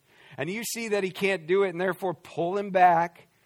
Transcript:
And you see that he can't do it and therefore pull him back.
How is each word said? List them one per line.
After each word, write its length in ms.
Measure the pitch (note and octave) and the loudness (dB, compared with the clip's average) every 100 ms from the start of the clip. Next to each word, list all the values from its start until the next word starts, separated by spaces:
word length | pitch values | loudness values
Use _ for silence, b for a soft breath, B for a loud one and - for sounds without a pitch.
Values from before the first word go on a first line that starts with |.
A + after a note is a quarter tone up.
| B B B B | B B B B
And 140 | D3 | -8
you 120 | G#3+ | -6
see 240 | A3 A#3 A3+ | -8 -8 -4
that 160 | G3+ | -2
he 60 | F#3+ | -2
can't 360 | - G3 F#3 D#3 | -2 -2 -2 0
do 160 | G3 | 2
it 80 | G3 | 2
and 100 | E3+ | 0
therefore 340 | F#3 F3 F#3 | -4 -2 -4
pull 420 | E3+ - - E3+ G3+ | -6 -10 -4 -4 -2
him 120 | G3+ | 0
back. 580 | F#3 F3+ E3 F3 - - b | 6 6 6 0 -6 -20 b